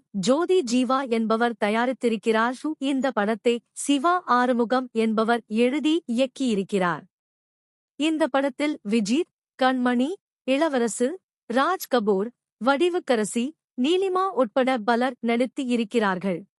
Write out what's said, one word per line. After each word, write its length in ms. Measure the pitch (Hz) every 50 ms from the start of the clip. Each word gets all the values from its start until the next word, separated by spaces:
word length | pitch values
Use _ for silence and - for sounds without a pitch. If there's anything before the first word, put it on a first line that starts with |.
| _ _ - 196
ஜோதி 400 | 170 202 262 302 349 349 370 370 285
ஜீவா 360 | 220 233 254 254 220 262 269 285 233
என்பவர் 480 | 233 226 226 208 226 226 240 240 233
தயாரித்திருக்கிறார். 960 | - 214 202 214 226 240 262 254 - - 233 220 208 - 226 220 220 226 247 262 - - 302 311 -
இந்த 260 | 269 269 285 262 247 269
படத்தை 440 | - 214 202 208 226 208 - 247 233 233 _ _ -
சிவா 400 | - - - 285 277 262 339 359 359 359
ஆறுமுகம் 640 | - 240 247 247 247 254 233 240 196 254 254 262 247 -
என்பவர் 500 | 226 226 226 214 214 220 214 233 233 - - 214
எழுதி 380 | 226 240 247 262 302 247 311 311 339 - -
இயக்கியிருக்கிறார். 920 | 233 233 269 254 - - 269 247 214 196 190 - 208 190 185 175 160 143 190 _ _ _ _ _ _ _ _ _ _ _ _ _ _ _ _ _ _ -
இந்த 240 | 285 320 320 285 320
படத்தில் 500 | 262 - 269 277 277 254 - 285 302 294 - - 208
விஜித், 420 | 220 233 208 185 240 311 370 _ _ _ _ _ _ -
கண்மணி, 520 | 262 254 262 254 247 247 247 240 254 294 392 - _ _ _ _ -
இளவரசு, 640 | 254 262 277 330 320 277 247 233 226 - - 247 262 349 381 _ _ _ _ _ -
ராஜ் 400 | 220 262 277 330 370 - - -
கபூர், 400 | - 247 208 208 202 190 208 240 - _ _ _ _ -
வடிவுக்கரசி, 840 | 214 254 277 262 349 359 339 359 - - 247 220 214 - - 233 240 294 - _ _ _ - -
நீலிமா 420 | 247 302 359 370 392 381 359 370 381 392
உட்பட 400 | 359 - 262 208 - 277 247 262 262
பலர் 380 | 233 202 240 233 233 247 269 254 -
நடித்து 420 | - 226 233 233 262 - - - 269
இருக்கிறார்கள். 720 | 247 247 226 233 202 - 233 214 196 185 180 165 196 175 165 202 _ _